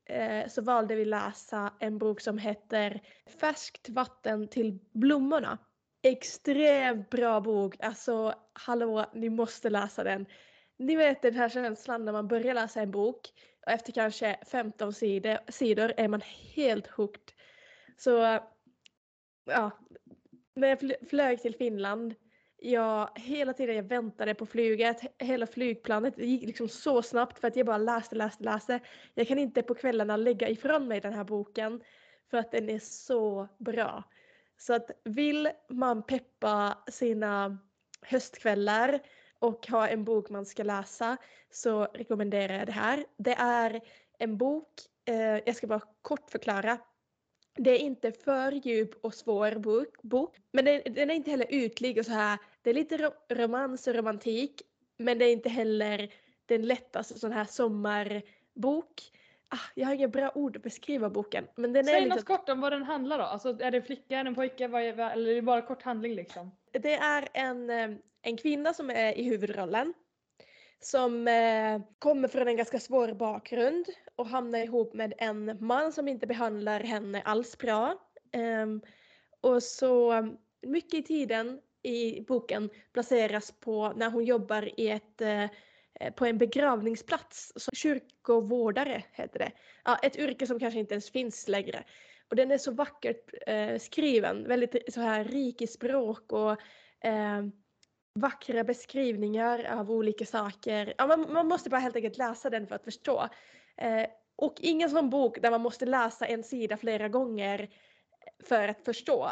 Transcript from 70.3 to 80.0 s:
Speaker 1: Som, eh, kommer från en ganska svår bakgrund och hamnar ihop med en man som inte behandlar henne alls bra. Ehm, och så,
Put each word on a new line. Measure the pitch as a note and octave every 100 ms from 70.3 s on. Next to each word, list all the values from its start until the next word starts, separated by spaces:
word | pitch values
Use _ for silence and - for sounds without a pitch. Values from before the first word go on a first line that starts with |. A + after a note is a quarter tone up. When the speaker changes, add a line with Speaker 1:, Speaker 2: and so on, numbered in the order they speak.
| _ - - - _
Speaker 1:
Som, | - C4+ B3+ A#3+ A#3
eh, | A#3 A3+ A3 A3 G#3+ G#3 -
kommer | D4 C#4+ C4
från | C4 B3
en | A#3
ganska | A#3 B3
svår | - B3+ A#3
bakgrund | G3+ A3+ G#3+ - A#3+ A#3+ E4+ F4 - - -
och | A#3
hamnar | B3+ A#3+ A#3
ihop | A3+ A#3+ A3+
med | A3 A3 G#3
en | A3+ G#3+ G#3+ A3 A3
man | B3 D#4
som | D#4+ C#4+
inte | B3+ A3
behandlar | A#3 A#3 G#3+ G#3 G#3
henne | A3 G#3+ G3+ G3+
alls | - G#3+ A#3+ -
bra. | A#3 G#3+ B3 F#4+ _ - _
Ehm, | B3 A#3 A3+ A3 G#3+ - - _ _ _ _
och | C4 B3
så, | A#3+ - C4 B3